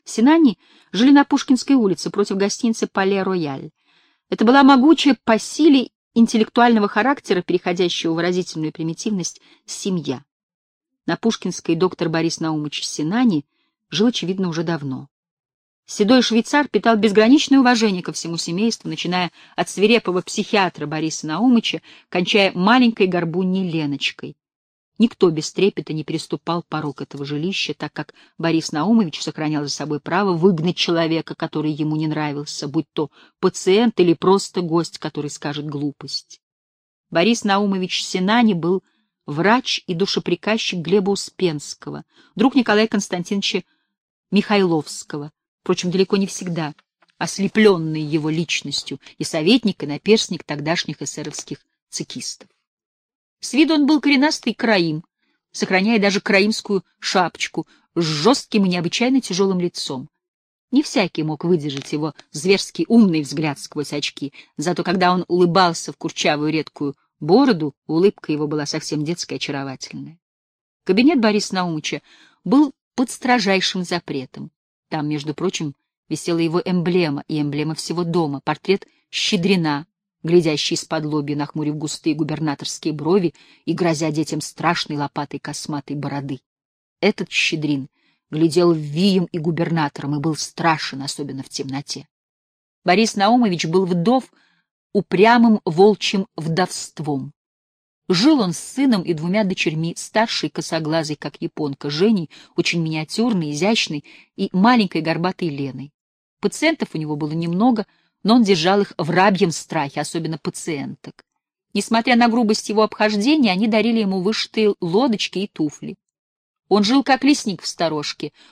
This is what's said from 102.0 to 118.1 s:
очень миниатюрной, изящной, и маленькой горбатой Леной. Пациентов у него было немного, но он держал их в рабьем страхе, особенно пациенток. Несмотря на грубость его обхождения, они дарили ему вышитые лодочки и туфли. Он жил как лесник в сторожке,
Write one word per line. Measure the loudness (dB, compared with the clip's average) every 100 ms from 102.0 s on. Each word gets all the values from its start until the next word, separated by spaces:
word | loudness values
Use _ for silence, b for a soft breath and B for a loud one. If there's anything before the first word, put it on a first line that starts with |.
| 2 2 -2 B B -4
очень | -2 -2
миниатюрной, | -2 -4 -6 -2 0 0 -2
изящной, | -2 0 0 -2 -6 b b b -8
и | -4
маленькой | 2 4 4 2 -2
горбатой | -2 -2 -2 -2 -6
Леной. | -4 -8 -8 -14 _ _ _ _ _
Пациентов | -4 0 -2 -2 -4
у | -6
него | -6 -6
было | -4
немного, | -4 -4 2 2 2 -2 _ _ _
но | 4 4
он |
держал | 6 4 4 2
их | 0 -4
в | -2
рабьем | 4 4 4 0
страхе, | -2 -6 -6 -6 -6
особенно | -6 -6 -6 -6
пациенток. | -8 -10 -8 -8 -8 -12 -18 -20 _ _ _ _ _
Несмотря | -4 0 0 4 4
на | 4
грубость | 4 2 0 0
его | 0
обхождения, | 0 2 0 2 2 4 2
они | 2 2
дарили | 2 2 0
ему | 0 0
вышитые | -2 -2 -4 0 0 0
лодочки | 0 0 2 0 -4 -6
и | -8
туфли. | -4 -6 -6 -14 -14 _ _ _ _ _ _ 0
Он | 2
жил | 4 2
как | 4 2
лесник | 4 2 0 -8
в | -8
сторожке, | -4 -4 -2 -6